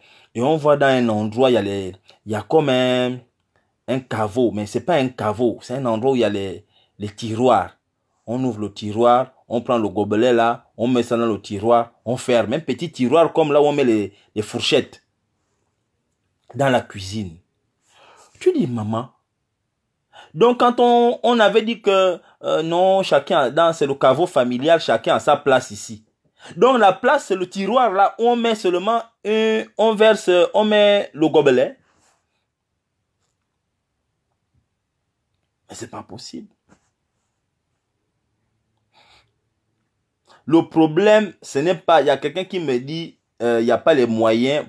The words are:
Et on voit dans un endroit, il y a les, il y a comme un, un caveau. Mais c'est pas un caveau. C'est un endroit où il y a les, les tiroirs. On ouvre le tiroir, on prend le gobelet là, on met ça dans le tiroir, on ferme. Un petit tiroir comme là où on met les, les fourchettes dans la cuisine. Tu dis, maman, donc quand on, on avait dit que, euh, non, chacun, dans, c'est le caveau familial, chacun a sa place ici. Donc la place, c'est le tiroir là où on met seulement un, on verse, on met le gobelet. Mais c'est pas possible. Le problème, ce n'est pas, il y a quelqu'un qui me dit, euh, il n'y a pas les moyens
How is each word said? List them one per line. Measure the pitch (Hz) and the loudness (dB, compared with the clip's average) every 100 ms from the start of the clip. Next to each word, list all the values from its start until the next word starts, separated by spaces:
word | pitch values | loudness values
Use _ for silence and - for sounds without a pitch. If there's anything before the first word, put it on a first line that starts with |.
| _ _ _ | _ _ _
Et | 117 | -4
on | 127 160 | -2 0
voit | 147 143 | 2 2
dans | 139 | 2
un | 131 120 | 2 0
endroit, | 107 107 110 131 | -2 -4 0 2
il | |
y | 120 | 2
a | |
les, | 101 98 92 90 _ _ 101 | -2 -6 -10 -14 _ _ -10
il | |
y | 104 | -8
a | |
comme | - 160 143 | 0 0 2
un, | 127 127 127 123 127 _ _ _ _ _ _ - | 0 0 -2 -4 -6 _ _ _ _ _ _ -8
un | 127 | -6
caveau. | - 110 107 107 120 | -6 -6 -4 0 -2
Mais | 98 104 | -2 -6
c'est | 120 | -6
pas | - 165 | -2 -2
un | 131 | -2
caveau. | - 107 104 123 - | -4 -6 -2 -2 -4
C'est | - 127 | -10 -6
un | 127 | -4
endroit | 110 131 | -2 0
où | 131 | 0
il | |
y | 107 | 0
a | |
les, | 101 98 90 _ _ _ - | -2 -8 -12 _ _ _ -14
les | 101 | -14
tiroirs. | - 117 110 127 104 87 _ _ _ _ _ - | -12 -10 -2 2 2 0 _ _ _ _ _ -10
On | 123 | -6
ouvre | 131 107 | -4 -6
le | 104 | -10
tiroir, | - 107 104 120 123 131 _ - | -10 -8 0 4 4 0 _ -8
on | 120 | -6
prend | 117 120 | -2 -2
le | 104 | -2
gobelet | 92 104 107 127 | -4 -2 0 2
là, | 120 117 123 _ - | 2 0 -2 _ -6
on | 120 | -2
met | 123 | -2
ça | 117 117 | -2 -2
dans | 117 | -2
le | 101 | -4
tiroir, | - 101 110 117 - _ 110 | -8 -6 2 2 0 _ -8
on | 123 | -6
ferme. | - 120 104 | 0 0 0
Un | 147 | -4
petit | 160 123 170 | -6 -8 -8
tiroir | - 123 156 156 | -4 0 2 2
comme | - 156 | 0 2
là | 143 | 2
où | 143 | 2
on | |
met | 147 | 2
les, | 127 110 101 _ _ | 0 0 -2 _ _
les | 107 | -10
fourchettes | 104 120 - 147 - - _ _ _ _ _ _ _ _ _ _ _ _ _ _ _ 120 | -8 -6 0 -2 -2 -12 _ _ _ _ _ _ _ _ _ _ _ _ _ _ _ -4
dans | 135 | 0
la | 120 | 0
cuisine. | - 101 95 110 92 82 _ _ _ _ _ _ _ _ _ - | -2 -14 -10 -10 -10 -14 _ _ _ _ _ _ _ _ _ -4
Tu | 370 | -2
dis, | 339 151 | 0 -2
maman, | 120 107 110 131 _ _ _ _ _ _ _ _ _ _ - - | -4 -4 -6 -8 _ _ _ _ _ _ _ _ _ _ -20 -10
donc | 151 233 240 | 0 2 2
quand | 247 240 | 0 2
on, | 240 240 240 240 | 2 4 2 0
on | 233 240 | 0 4
avait | 202 220 | 4 2
dit | 214 226 | -2 -4
que, | 202 190 190 170 _ _ | 0 2 2 -2 _ _
euh, | 139 156 | -4 -2
non, | 160 170 190 190 | -2 0 2 2
chacun, | 190 - - 170 127 | 2 0 2 0 0
dans, | 143 165 | 2 0
c'est | 160 139 | 0 -2
le | 139 | 2
caveau | 139 127 - | 2 2 0
familial, | 139 123 123 143 165 | 0 -2 0 2 2
chacun | - 117 - 127 | 2 -2 0 -2
a | |
sa | 151 143 | 2 0
place | 139 127 - | 2 0 -2
ici. | 101 - 107 _ _ _ _ - 165 | -16 -16 -18 _ _ _ _ -10 2
Donc | 240 254 | 2 4
la | 196 | 4
place, | 185 247 202 - | 2 0 0 -2
c'est | 190 | -6
le | 180 | -6
tiroir | 196 196 247 233 | -6 -2 0 0
là | 190 196 - | 2 0 0
où | |
on | 233 240 | -2 0
met | 233 220 | -2 -2
seulement | 185 175 196 233 226 _ 202 | -2 -2 -2 -4 -6 _ -4
un, | 220 220 220 220 - | -2 0 -2 -6 -2
on | 220 208 | 0 4
verse, | 220 208 - 180 170 | 4 4 2 2 2
on | 202 214 | 2 2
met | 208 208 202 - | 4 4 2 -2
le | 143 156 | -2 2
gobelet. | 147 135 127 143 - _ _ _ _ _ _ _ _ _ _ _ _ _ _ _ _ _ _ _ _ _ _ _ _ _ _ _ _ _ _ _ _ _ _ _ _ _ _ - | 4 4 2 0 -6 _ _ _ _ _ _ _ _ _ _ _ _ _ _ _ _ _ _ _ _ _ _ _ _ _ _ _ _ _ _ _ _ _ _ _ _ _ _ -20
Mais | - | -18
c'est | - | -16
pas | - | -18
possible. | - 120 - - 214 _ _ _ _ _ _ _ _ _ _ _ _ _ _ _ _ _ _ _ _ _ _ _ _ _ _ _ _ _ _ _ _ _ _ _ _ _ _ _ - | -18 -20 -18 -18 -20 _ _ _ _ _ _ _ _ _ _ _ _ _ _ _ _ _ _ _ _ _ _ _ _ _ _ _ _ _ _ _ _ _ _ _ _ _ _ _ 0
Le | 160 160 | 2 2
problème, | 160 160 156 208 214 202 - | 2 2 4 4 4 2 -10
ce | - 135 | -8 -4
n'est | 160 170 | -2 -2
pas, | - 165 | 2 2
il | 143 | 2
y | |
a | 135 | 0
quelqu'un | 147 160 185 | -4 -8 -8
qui | 185 | -6
me | 151 123 | -4 -4
dit, | 135 160 170 _ _ - | -4 -12 -12 _ _ -6
euh, | 117 117 | -2 0
il | 117 | 0
n'y | |
a | 117 | 0
pas | - 151 | 2 2
les | 120 | 2
moyens | 110 113 117 127 147 | 2 0 2 0 -2